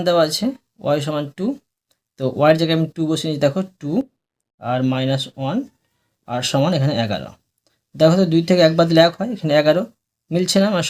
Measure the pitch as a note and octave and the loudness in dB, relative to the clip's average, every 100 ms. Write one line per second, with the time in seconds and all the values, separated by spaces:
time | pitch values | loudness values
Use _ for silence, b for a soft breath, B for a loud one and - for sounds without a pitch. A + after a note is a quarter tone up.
0 | F3 F3 D#3 D#3 A#3 C#4 _ _ C#3+ D3+ | 0 2 0 -2 -6 -6 _ _ -2 -2
1 | C#3+ D3+ D3 C#3+ G3+ C#4 _ _ _ _ | -2 -6 -8 -6 -6 -6 _ _ _ _
2 | _ _ C3 - D3 D#3+ D#3+ D#3+ D#3+ - | _ _ -6 2 2 2 0 0 -2 -4
3 | D#3 D#3+ D#3+ D3 C#3+ D#3+ F#3+ _ C#3+ F#3 | -4 -4 -4 -2 -2 -2 -8 _ -4 -4
4 | C4+ _ _ _ _ _ A2+ B2+ C3 C3 | -4 _ _ _ _ _ -4 -2 0 -2
5 | C3 C3+ - - C3+ G3+ C#4 _ _ _ | -2 -2 -4 -8 -6 -6 -6 _ _ _
6 | _ _ - A#2+ B2+ C#3 D3 E3 C3 A2+ | _ _ -8 -6 -2 0 0 0 0 -2
7 | A2+ F#2 A#1 - _ _ _ _ _ C#3 | -4 -4 -8 -18 _ _ _ _ _ 2
8 | D#3 F3+ F#3 D#3+ E3 F3+ D#3+ E3 E3+ D#3+ | 4 4 2 2 2 4 4 4 2 4
9 | E3+ - G#3+ A3 D#3+ D3 D3+ D#3+ A3+ _ | 4 2 -8 -4 0 2 4 0 -2 _
10 | _ _ _ E3 F#3 G3 G3 F#3+ E3 | _ _ _ -4 0 2 2 0 -2